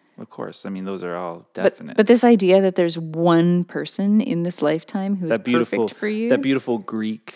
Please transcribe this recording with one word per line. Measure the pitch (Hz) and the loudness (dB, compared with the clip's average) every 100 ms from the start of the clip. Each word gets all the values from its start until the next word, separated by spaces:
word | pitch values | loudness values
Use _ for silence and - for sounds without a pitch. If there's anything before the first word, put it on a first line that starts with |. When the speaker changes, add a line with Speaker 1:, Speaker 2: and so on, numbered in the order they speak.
| _ - | _ -20
Speaker 1:
Of | 123 | -18
course. | - 101 - 98 | -12 -12 -12 -10
I | |
mean, | 95 | -8
those | 95 95 | -8 -8
are | 87 87 | -8 -8
all | 90 85 - | -8 -10 -14
Speaker 2:
But, | - | -2
Speaker 1:
definite. | 92 - 73 - | -2 -2 -6 0
Speaker 2:
but | 214 | 4
this | 233 240 | 6 6
idea | 226 190 190 | 4 6 4
that | 196 185 | 4 2
there's | 170 165 | 0 -2
one | 165 160 170 165 175 175 | -8 0 2 4 4 2
person | 170 151 151 - 202 214 | 0 -6 -8 -4 2 2
in | - 170 | 2 -2
this | 170 - | -4 -2
lifetime | 147 160 - 196 196 196 | 0 -2 -4 -6 -4 -4
who | 170 | -2
is | |
Speaker 1:
That | 113 120 | -2 0
beautiful, | 123 117 - 110 | 0 0 -2 -2
Speaker 2:
perfect | - | -4
for | 208 | -6
you. | 214 233 | -4 0
Speaker 1:
that | 277 | 0
beautiful | - 135 135 117 | 2 -2 -2 -4
Greek | 95 110 110 110 - | -4 -6 -4 -6 -12